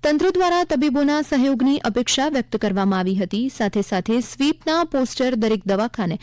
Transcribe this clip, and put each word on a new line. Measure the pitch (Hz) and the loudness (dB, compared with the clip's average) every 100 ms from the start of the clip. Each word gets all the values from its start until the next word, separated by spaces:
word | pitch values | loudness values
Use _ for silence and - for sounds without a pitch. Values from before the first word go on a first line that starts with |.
તંત્ર | 294 302 359 | 2 2 2
દ્વારા | 359 359 349 | 2 2 2
તબીબોના | 359 285 302 262 285 294 | 0 2 2 2 2 2
સહયોગની | 294 285 262 262 254 285 | 0 2 2 2 2 2
અપેક્ષા | - 220 247 - 277 | 0 -2 -2 0 0
વ્યક્ત | 277 226 214 | -2 -4 -2
કરવામાં | 214 196 196 190 | -2 0 0 0
આવી | 185 190 | 0 -2
હતી. | 185 202 254 - | -2 -2 -4 -2
સાથે | 208 208 | -2 -2
સાથે | 202 190 180 226 | -2 -4 -2 -2
સ્વીપના | - - 277 320 - 320 | -2 -2 -2 -2 -2 -2
પોસ્ટર | 330 277 262 - 254 247 | 0 0 -2 0 -2 0
દરેક | 220 214 190 | 0 0 0
દવાખાને | 196 226 - 180 175 | -2 -2 -2 -4 -4